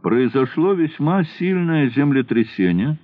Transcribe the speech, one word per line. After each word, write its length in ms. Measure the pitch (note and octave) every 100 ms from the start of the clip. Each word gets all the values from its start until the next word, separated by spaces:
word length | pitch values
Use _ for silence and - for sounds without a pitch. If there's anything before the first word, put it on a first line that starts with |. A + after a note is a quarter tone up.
произошло 680 | F2+ A#2 B2+ C3+ B2+ - F3
весьма 520 | F#3+ D#3 - D3 F#3+ E3 -
сильное 520 | F3 F#3 E3+ D#3+ C#3
землетрясение 1080 | A#2+ D3 C3+ B2 A2+ A2 - F2+ F2 B2+ D#3